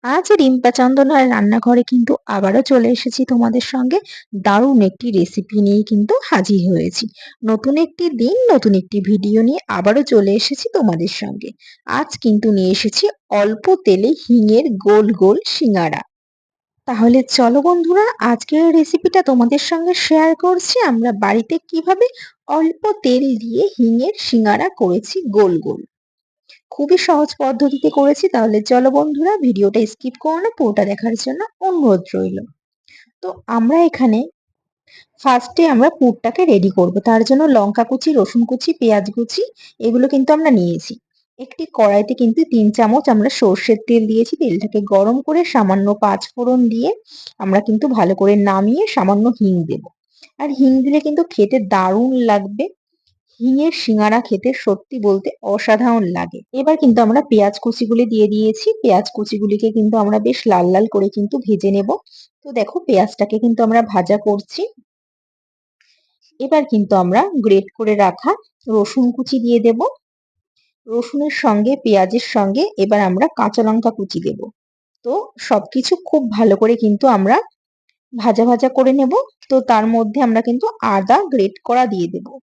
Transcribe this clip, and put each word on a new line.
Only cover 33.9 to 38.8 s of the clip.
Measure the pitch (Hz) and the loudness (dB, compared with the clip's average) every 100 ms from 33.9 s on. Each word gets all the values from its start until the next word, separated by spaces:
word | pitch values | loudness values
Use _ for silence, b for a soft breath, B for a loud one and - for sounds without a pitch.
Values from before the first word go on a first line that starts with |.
| 339 254 214 302 _ _ _ _ _ _ b b _ | 2 0 0 -2 _ _ _ _ _ _ b b _
ফার্স্টে | 277 247 247 - 339 | 0 0 0 0 2
আমরা | 247 277 | 4 2
পুরটাকে | - 247 - 226 226 359 | 2 0 0 -6 0 2
রেডি | 202 190 | 2 2
করব। | 185 180 185 | 0 0 0
তার | 233 226 | 0 2
জন্য | 226 269 311 | 2 2 4
লঙ্কা | 247 202 208 | 2 0 -2
কুচি, | 233 262 - | -2 -2 0
রসুন | 294 190 233 233 | 0 0 0 -2
কুচি, | 254 - | -2 -4
পেঁয়াজ | 320 | -2